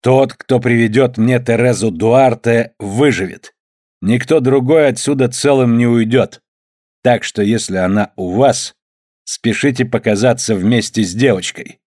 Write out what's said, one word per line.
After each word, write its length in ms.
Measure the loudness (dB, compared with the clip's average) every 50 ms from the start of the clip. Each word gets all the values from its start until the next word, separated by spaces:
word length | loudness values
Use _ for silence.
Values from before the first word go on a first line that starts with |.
Тот, 320 | 2 2 2 2 2 0 -4
кто 260 | _ -4 -2 -2 0
приведет 580 | 0 0 2 2 2 2 2 2 0 0 0 0
мне 220 | 0 0 0 0
Терезу 500 | 0 0 0 2 2 0 0 0 -2 -4
Дуарте, 840 | -2 0 0 2 4 4 4 4 0 0 -2 0 0 0 0 -4 _ _
выживет. 760 | -10 -6 -2 2 2 2 2 0 -6 -8 -10 -16 -20 -20 _ _ _ _ _ _ _ _ _ _
Никто 380 | -2 0 0 0 0 0 0 2
другой 500 | 2 2 2 2 2 2 2 4 4 2
отсюда 400 | 0 -2 -4 -4 0 0 -2 -2
целым 480 | -2 -2 0 2 2 2 2 2 2
не 100 | 2 2
уйдет. 540 | 2 2 0 0 2 2 0 0 0 -6 -20 _ _ _ _ _ _ _ _ _ _ _ _
Так 220 | 0 0 0 0 -2
что, 180 | -8 -4 -2
если 340 | 0 0 0 -2 -4 -4 -4
она 360 | -2 0 0 0 0 -2 -4 _
у 160 | -10 -8 -4
вас, 440 | 0 2 2 2 0 -2 -6 -12 _ _ _ _ _ _ _ _ _ _ _
спешите 600 | -16 -16 -6 -4 -4 -4 0 -2 -2 -2 -2 -4
показаться 680 | -4 -4 -4 -2 -2 -2 2 2 0 0 0 -2 -4 -4
вместе 480 | -2 0 0 0 0 -2 -2 -4 -4
с 100 | -4 -4 -2
девочкой 680 | 0 0 0 0 0 -4 -10 -12 -14 -18 -18 -20 _ _ _